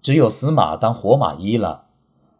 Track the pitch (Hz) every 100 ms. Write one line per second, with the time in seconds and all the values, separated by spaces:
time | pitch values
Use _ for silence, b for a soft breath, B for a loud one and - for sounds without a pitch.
0 | - 151 117 - 139 147 80 80 113 117
1 | 98 139 90 73 98 113 90 76 _ _
2 | _ _ _